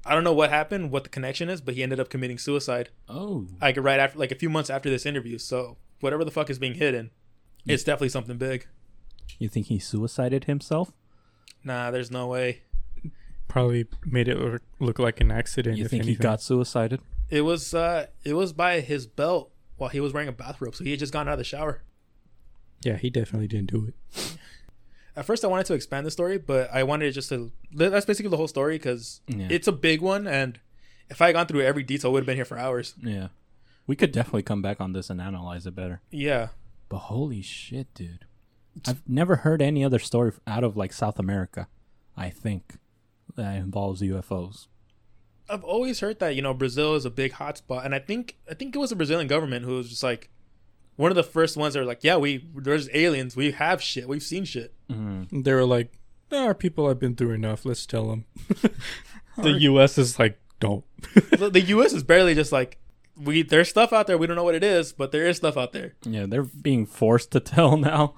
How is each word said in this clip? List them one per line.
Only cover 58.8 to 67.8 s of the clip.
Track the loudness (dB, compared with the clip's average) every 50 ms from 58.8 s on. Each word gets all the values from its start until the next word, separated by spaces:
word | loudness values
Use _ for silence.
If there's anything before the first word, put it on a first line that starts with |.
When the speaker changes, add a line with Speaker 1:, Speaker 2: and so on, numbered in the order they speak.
| -6 -10 -12 -12 -14 -18 -18 -20 -20 -14 -8 0
Speaker 3:
The | 2 4
Speaker 2:
Our | 4 6
Speaker 3:
U | 6 8 10 10
S | 8 8 8
is | 4 2 2 4 4
like, | 2 2 2 -2 -10 -20 -6 -2
"Don't." | 0 0 0 -2 -6 -12 -18 -18
<laughs> | -18 6 8 8 8 8 4 2
Speaker 1:
The, | 2 4
the | 6 4
U | 6 6 6 6
S | 6 6 4
is | 2
barely | 4 6 8 8 8 8 6
just | 4 2 2
like, | 2 0 0 -2 -6 -14 -20 -20 -20 _ _ _ _
"We, | -8 -4 2 2 2
there's | 4 6 6 6 6 6
stuff | 6 4 6 6 6
out | 4 4 4
there, | 4 4
we | 2
don't | 2 0
know | 2 2
what | 2 2
it | 4 4
is, | 4 4 4 2 0
but | -4 -6 -4 -2
there | 0 2 2
is | 2 2 2
stuff | 0 0 0
out | 0 -2 -2
there." | -6 -10 -10 -10 -14 _ -8
Speaker 2:
Yeah, | -6 -4 -4 -2
they're | 0 0 0
being | 0 -2 -6 -2 0 2 4 4 2
forced | 0 0 2 6 6 6 6 4 2
to | 0 0
tell | 0 2 4 6 8 8 6
now. | 6